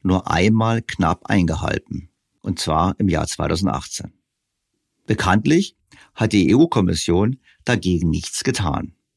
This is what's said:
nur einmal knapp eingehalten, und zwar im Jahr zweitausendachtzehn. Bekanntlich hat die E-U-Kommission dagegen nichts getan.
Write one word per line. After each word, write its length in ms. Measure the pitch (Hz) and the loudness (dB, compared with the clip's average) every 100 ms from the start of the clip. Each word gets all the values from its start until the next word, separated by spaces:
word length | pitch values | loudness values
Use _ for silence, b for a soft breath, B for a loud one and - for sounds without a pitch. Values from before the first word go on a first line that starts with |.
nur 280 | 92 92 - | 0 0 0
einmal 500 | 80 98 110 113 113 | 0 2 2 2 -2
knapp 460 | - - 82 85 - | -4 -2 0 0 0
eingehalten, 800 | 101 85 80 - - - - 80 _ _ _ | 0 0 -2 -4 -4 -6 -14 -14 _ _ _
und 180 | 101 90 | -8 -6
zwar 400 | - 78 92 - | -2 0 0 0
im 100 | 98 | 0
Jahr 160 | 80 78 | 0 -2
zweitausendachtzehn. 880 | - 76 82 98 - - - 67 _ _ _ _ _ _ _ _ _ - | -4 -4 -2 -2 -4 -8 -12 -14 _ _ _ _ _ _ _ _ _ -4
Bekanntlich 720 | - 98 98 123 165 202 _ _ b b | -2 2 2 4 2 0 _ _ b b
hat 180 | - 107 | -2 2
die 160 | 104 85 | 4 4
E-U-Kommission 920 | 113 165 - 90 82 - 87 107 135 b b | 4 4 2 0 0 0 0 0 -2 b b
dagegen 440 | - 117 92 90 87 | -2 -2 0 0 0
nichts 360 | 80 82 - | -2 -4 -6
getan. 500 | - - 82 69 - _ _ | -4 -2 -2 -4 -8 _ _